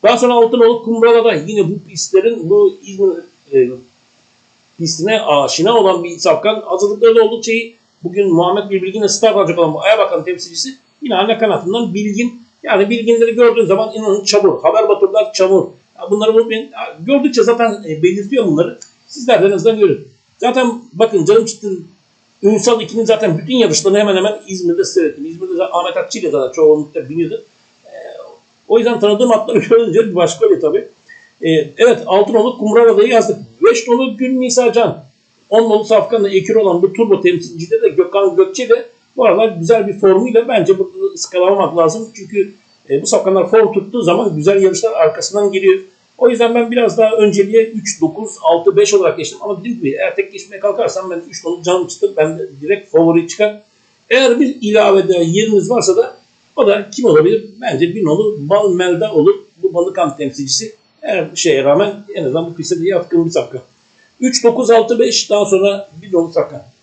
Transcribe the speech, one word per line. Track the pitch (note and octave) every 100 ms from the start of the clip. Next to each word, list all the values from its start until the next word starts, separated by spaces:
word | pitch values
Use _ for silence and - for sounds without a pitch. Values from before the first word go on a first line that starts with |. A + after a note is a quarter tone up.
Daha | G3+ A#3+
sonra | B3
altı | A#3+ A3+ A#3+
nolu | A3+ A#3
Kumrala'da | - A3+ A#3 A#3 A3+
yine | F3 D#3 G#3+ E3+
bu | G3+ -
pistlerin, | D#3+ - F#3+ A3+ A3+ E3
bu | G3+ G3+ F#3+ G3
İzmir, | F#3+ G3 E3 D#3+ _ _
e, | C#3 B2 B2+ - _ _ _ _ _ _ _ _ _
pistine | E3 D#3+ F3+ A3
aşina | - D3 C3+ - F3+ A#3
olan | G3 F3
bir | E3+ E3
safkan. | - - G#3 A3
Hazırlıkları | - F#3 G3+ G#3 A3+ A3+
da |
oldukça | A3 A#3 A3+
iyi. | A3+ A3+ _ _ _
Bugün | E3+ F3+ G3
Muhammed | E3+ F3+ G3+ G3+
Bilgin'e | G3 F#3 G3+ G#3
start | - A3 G3+
alacak | F3 E3+
olan | D#3+
bu | D3+
Ayabakan | F#3+ A3 - E3+
temsilcisi | D#3 E3+ - E3 C4+ C4+ _ _
yine | C#4+ F#3+
ana | G#3 A3
kanatından | A3 E3+ E3+ A3 A3
Bilgin. | F#3 G#3 G3+ A#3+ - - _
Yani | - G#3 G3+
Bilginleri | A#3 A3+ A#3 A3+ A3+
gördüğün | A#3+ A3+ F#3+
zaman | G3 G#3+
inanın | A3 G#3+ G3
çamur. | F#3+ G#3 F#3+ C3+
Haber | - - -
batırlar | - F#3+ G#3+ -
çamur. | - F#3+ F#3+ - - _ -
Ya | -
bunları | G#3 A3
unutmayın. | A3+ A3+ A3
Ya | - - - D#3 F3
gördükçe | C#4 C#4+ A#3+
zaten, | G3+ A#3 A#3 G3+ E3
e, | D#3
belirtiyor | F3 F#3+ G3 C4+ G3+
bunları. | D3+ F3 - - _ _
Sizler | D4 B3 G#3+
de | G3
en |
azından | G3 G3 A3
görün. | G3 C#3+ - _ _ _
Zaten | F3 - A#3+ A3+ -
bakın | D#3+ A3 G#3 D#3
Canım | A3 A3+
Çıtır, | - G#3 F#3 D#3+ _ _ _ _ _
Ünsal | G3+ G#3+ B3 A3+
ikinin | G#3 A3 A3+
zaten | A3 G#3+ D#3
bütün | D#3 B3+
yarışlarını | G#3+ D3+ G3 G3+
hemen | G#3 F#3+
hemen | G3 G#3+ -
İzmir'de | F#3+ F3 E3+
seyrettim. | F#3+ F#3 D#3 C#3+ D3+
İzmir'de | E3+ F#3 F3
zaten | F#3 F3
Ahmet | F3+ F3+
Akçı | - -
ile | F3
zaten | D3 B2+
çoğunlukla | E3 D#3 D3+ C#3+ E3 C3+
biniyordu. | D#3+ D#3+ A3+ - _ _ _ -
E, | - - - - - _ _ _
o | A3+
yüzden | A#3 A#3
tanıdığım | G#3 G#3 B3
atları | A3 - A#3
<laughs> | -
görünce | A#3 A3+ E3
bir | G#3+ F3
başka | E3+ - A4+
oluyor | F#4
tabii. | D3+ F#4+ - _ _ - _ _
E, | E3 D#3+ C3+ -
evet, | A#3 A3+ D#3+
altı | F#3 G#3
nolu | A3+ A3+ A#3+
Kumrala'yı | G#3 A3+ A#3 G3+ A#3
yazdık. | A#3 A3 - - _
Beş | G3 A#3 -
nolu | A#3+ C4 G#3
Gül | B3+ C4
Nisa | B3+ B3 B3
Can. | A3+ G#3 C3+ - _ _ _ _
On | G#3+ A3+
nolu | G#3+
Safkan'la | G#3+ G#3+ - A#3 G3+
ekür | F#3+ F#3+ A3
olan | G3+ F3
bu | F#3+
turbo | - A3+ G3
temsilcide | F3+ F3 - E3 E3 A3+
de | A3+
Gökhan | D3 F3+ G3 G3 E3+
Gökçe | F#3+ F#3+ B3
de | A#3+ - _ _ -
bu | A#3
aralar | F3+ A3+
güzel | F3 E3 A3+ G3+
bir | F#3+
formuyla | G3 F#3 B3 A#3 C#4
bence | A#3 E3 F#3+
burada | F#3 F#3 G3
ıskalamamak | - - F3+ F3+ G3 E3+ E3+
lazım. | D#3+ A3 A3+
Çünkü, | - F3+ G#3 F#3+ - _ _ _
e, | C#3
bu | -
safkanlar | G3+ F#3 F#3+ F3
form | A3 G#3
tuttuğu | G3 - A#3+
zaman | E3+ - G#3+ D3+
güzel | D3+ G3
yarışlar | F#3+ E3+ A3
arkasından | - - - - G3 G3+
geliyor. | F#3+ F#3+ F#3+ - _ _ _
O | B3+
yüzden | A3+ A#3 A#3+
ben | A3+
biraz | A#3+ A3+ E3+
daha | A3 A3
önceliğe | G#3+ G3 G3 A3 A3
üç, | A3 E3 -
dokuz, | D#3+ G3+ A3 -
altı, | D#3+ E3+ F#3 F#3
beş | G#3
olarak | G3+ E3+ -
geçtim. | D3 -
Ama | G#3 F#3
dediğim | G#3 -
gibi | D3+
eğer | C#3+ F#3 G3
tek | G3
geçmeye | G3 - G3+
kalkarsam | G3+ G3+ G3+ F#3+ F#3+
ben | E3+ E3+
üç | - E3+
nolu | E3+
Canım | D#3+ F#3 F3
Çıtır, | - G3+ G3
ben | D#3 E3
de | F#3+ C3+
direkt | D3 G3 -
favori | D#3 E3 E3 E3
çıkar. | - G#3+ G#3 _ _ _ _ _
Eğer | B3 C4 A#3+
bir | C4+ -
ilave | G#3 G#3+ G#3 G3 F3
de | F3+
yeriniz | E3 F3+ A3 G#3 F3
varsa | A#3 F#3+ F#3
da | A#3+ - _ _ _ -
o | G#3
da | G#3 G3+
kim | - A#3+
olabilir? | D3+ D#3+ A3 - -
Bence | B3 C3 E3+ G3
bir | F3
nolu | E3 G#3+ G#3
Bal | C#3+ G3+ G#3
Melda | F3+ F3+ E3+ D#3+
olur. | D#3 D#3 G3+ - _
Bu | F#3
Balıkan | E3+ F3 - E3 C3+
temsilcisi. | C#3 B2 C3+ - A3 - _ _
Her | - G3 D#3+ -
şeye | F3 C#3
rağmen | C3+ D3 G3+ G3 - G3+
en |
azından | D3 D3+ E3+
bu | E3+
piste | D#3+ E3+
de | E3+
yatkın | F#3 F3 E3+ E3
bir |
safkan. | D#3 B2 B2+ - _ _ _ _ _
Üç, | B3+ B3
dokuz, | A#3 A#3 A3+
altı, | A3+ A3 A#3
beş, | A#3+ - -
daha | G#3 G3+
sonra | F#3+ G3 G3 - D#3
bir | G3+
nolu | F3+ E3
safkan. | E3 C3+ B2+ - _